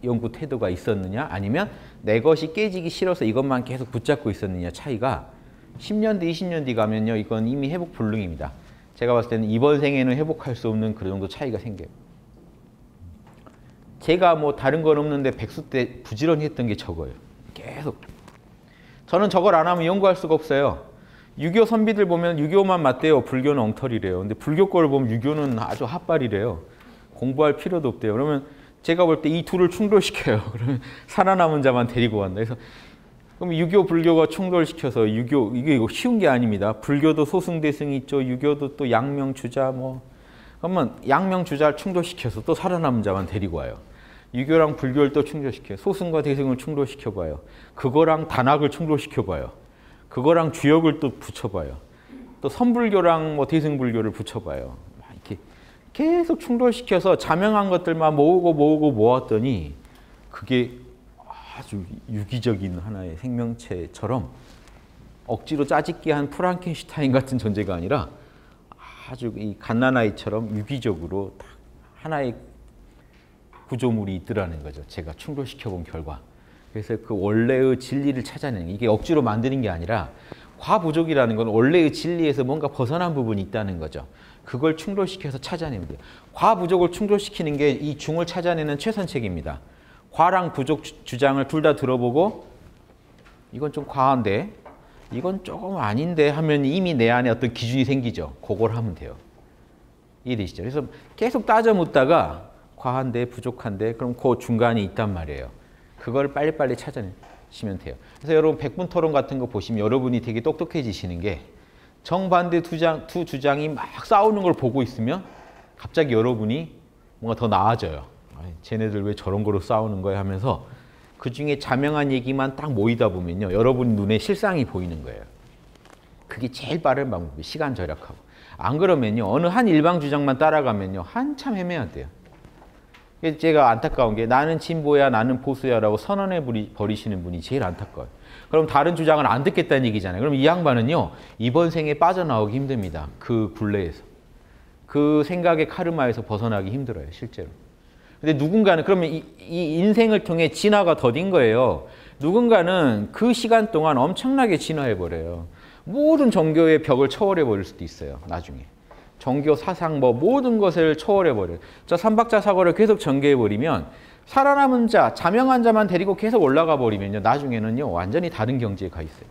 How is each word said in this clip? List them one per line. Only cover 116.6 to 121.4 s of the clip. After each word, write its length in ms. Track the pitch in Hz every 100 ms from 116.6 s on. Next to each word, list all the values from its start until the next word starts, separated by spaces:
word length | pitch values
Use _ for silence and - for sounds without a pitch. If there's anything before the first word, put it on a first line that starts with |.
| 160 - _ _ _ _
뭔가 180 | 113 110
더 120 | 120
나아져요. 560 | 98 101 117 92 76 69 - - 65
"아니, 140 | 87 82
쟤네들 420 | - 110 110 104
왜 100 | 101
저런 300 | 98 - 98
거로 160 | 107 101
싸우는 420 | - 110 110 98
거야?" 160 | 95 98
하면서 460 | 98 95 127 - - - - - - -
그중에 420 | 135 120